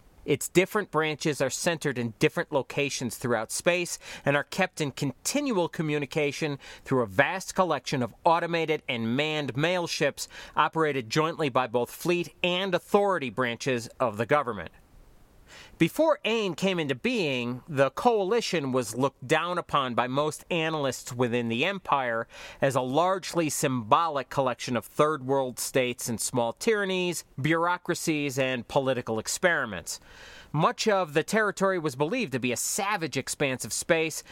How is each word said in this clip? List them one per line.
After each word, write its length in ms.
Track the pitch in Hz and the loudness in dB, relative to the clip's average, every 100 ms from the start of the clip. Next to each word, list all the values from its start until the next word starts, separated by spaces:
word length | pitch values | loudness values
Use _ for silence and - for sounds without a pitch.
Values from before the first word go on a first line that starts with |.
| - - - | -20 -8 -2
Its 220 | 143 - | -2 2
different 420 | 180 185 214 190 | 2 4 0 -2
branches 520 | 151 156 151 160 143 | 0 0 0 -2 0
are 80 | 135 | -2
centered 480 | - 180 165 151 123 | 0 -2 0 -2 -2
in 160 | 117 - | -4 0
different 320 | 156 - 165 | 0 0 -2
locations 680 | 143 - - 143 - 123 - | -2 -2 -2 -2 -2 -6 -4
throughout 340 | 123 113 110 | -2 0 -2
space 480 | - 175 175 175 - - - | -2 0 0 0 -8 -12 -4
and 140 | - 143 | 0 2
are 80 | - | 0
kept 340 | - 185 - | -2 -2 -2
in 120 | 147 | -4
continual 760 | - 143 - - 285 285 196 165 | -2 -4 -4 -4 -2 0 0 0
communication 880 | - 156 147 143 160 143 - 160 139 - - - | -2 -2 -2 -2 0 -2 -2 -4 -6 -10 -14 0
through 160 | 131 | 0
a 40 | 113 | 2
vast 500 | 95 139 185 - - | 2 2 0 -4 0
collection 460 | 185 143 - 139 | 2 0 -2 -2
of 140 | 120 - | -2 0
automated 580 | 175 165 170 170 156 151 - | 2 2 2 0 0 0 -2
and 300 | 120 113 127 | -4 0 0
manned 400 | 156 151 139 123 | 0 -2 -4 0
mail 280 | 160 180 165 | 0 0 -2
ships 440 | - 143 - - - - - | 0 0 -2 -10 -14 -4 0
operated 540 | 151 160 151 135 113 | 2 2 0 0 -2
jointly 400 | 156 160 160 151 | 0 0 0 0
by 180 | 127 127 | 2 2
both 240 | 120 120 | 0 -2
fleet 420 | - 165 175 170 - | -2 0 0 -2 -4
and 320 | 180 180 196 | -2 0 0
authority 560 | 170 - 208 202 175 131 | -2 2 4 4 0 -2
branches 600 | 104 123 113 139 123 117 - | -2 -2 -2 -2 -2 -2 -2
of 160 | 123 104 | 0 0
the 100 | 117 | 2
government. 460 | 147 120 101 80 - _ - - - - - - - - - | 2 2 -6 -10 -14 _ -20 -20 -20 -20 -20 -20 -20 -8 0
Before 420 | 165 - 320 285 | 2 4 4 4
ain 320 | 208 226 202 156 | 0 0 0 0
came 240 | 190 180 | 0 2
into 160 | 147 127 | 0 -2
being, 680 | 233 247 156 127 120 123 - | 0 0 0 0 -4 -6 -2
the 240 | 135 139 | 2 2
coalition 800 | - 247 226 185 233 - 170 135 | 2 2 2 2 0 0 -2 2
was 240 | 127 117 123 | 0 0 0
looked 320 | 135 - 123 | 0 -2 0
down 300 | 156 170 170 | 0 0 -4
upon 360 | - 151 127 | 0 0 2
by 140 | 117 123 | 0 0
most 380 | 135 151 - - | 0 0 -2 -4
analysts 640 | 175 160 156 139 - - | -2 0 0 -2 -4 -6
within 340 | 123 123 120 117 | 0 2 2 0
the 180 | 117 165 | 0 -2
Empire 640 | 196 - 143 127 113 117 - - - | -4 -2 0 0 -2 -4 -12 -18 -2
as 160 | 139 135 | 0 2
a 60 | |
largely 680 | 127 139 180 190 - 170 156 | 2 2 2 0 -2 -2 0
symbolic 800 | - 147 127 107 147 170 139 - | 0 0 0 4 4 4 -2 -2
collection 460 | - 131 120 - 120 | 0 0 -2 -2 -4
of 100 | - | 0
third 400 | - 151 151 127 | 2 2 2 0
world 320 | 139 131 117 | 0 0 -4
states 500 | - 135 123 120 - | -2 0 0 -2 -6
and 100 | 110 | -4
small 340 | - 120 117 | -2 0 0
tyrannies, 680 | - - 214 196 185 180 156 - - | 0 0 0 0 0 -2 -4 -8 -2
bureaucracies, 1000 | 143 165 175 175 - 165 - 151 143 127 | 0 2 2 -2 -4 -2 -2 0 0 0
and 280 | 131 127 107 | 0 -2 0
political 520 | 147 135 123 123 110 | 0 2 0 -2 -4
experiments. 800 | - - 180 160 123 90 - - - - - - - | -4 0 2 2 -2 -6 -8 -12 -14 -20 -20 -20 -6
Much 360 | 147 190 - 220 | 0 2 2 0
of 260 | 190 170 | 2 2
the 100 | 151 | -2
territory 540 | 151 214 208 - 190 185 | 0 2 0 0 0 0
was 180 | 151 127 | -2 -2
believed 360 | 151 262 196 | -2 -2 -2
to 80 | 127 | -2
be 120 | 123 | -2
a 60 | 113 | -2
savage 600 | - - 196 208 160 135 | -2 -2 -2 -2 -2 -4
expanse 480 | - - 143 127 113 | -4 -2 -2 -2 -6
of 80 | |
space, 500 | - - 165 160 - - | -4 2 2 0 -4 -12